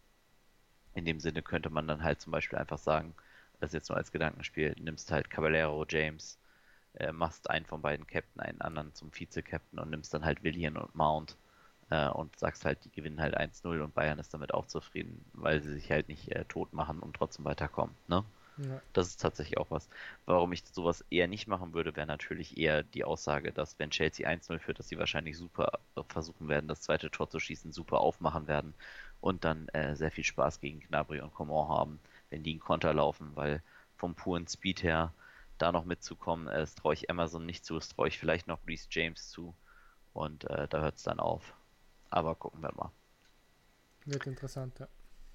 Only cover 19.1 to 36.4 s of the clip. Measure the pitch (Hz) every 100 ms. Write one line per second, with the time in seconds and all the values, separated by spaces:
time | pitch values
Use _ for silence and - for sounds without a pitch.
19.1 | - 80 - 76 - 76 78 - - -
20.1 | - - 90 87 87 - - 85 85 -
21.1 | 87 87 104 107 92 87 82 82 78 76
22.1 | 76 - 80 82 - 78 76 73 - -
23.1 | 80 - 73 76 - 76 - 76 - 78
24.1 | - - 85 - 82 - - - 80 87
25.1 | 76 80 78 87 - - - - - -
26.1 | 85 80 - 76 73 78 78 - 80 78
27.1 | - 78 80 - 78 80 80 - 67 -
28.1 | - 80 78 76 73 76 - - - -
29.1 | - 92 90 82 78 76 78 71 73 78
30.1 | - - - 69 - 71 76 - 76 76
31.1 | 73 76 - 76 76 78 78 76 76 -
32.1 | - - 78 78 80 - 85 82 76 73
33.1 | - 76 73 73 76 - - - - 90
34.1 | 85 98 85 85 - 92 87 85 80 82
35.1 | - - - - - 85 87 85 85 -
36.1 | 87 - 85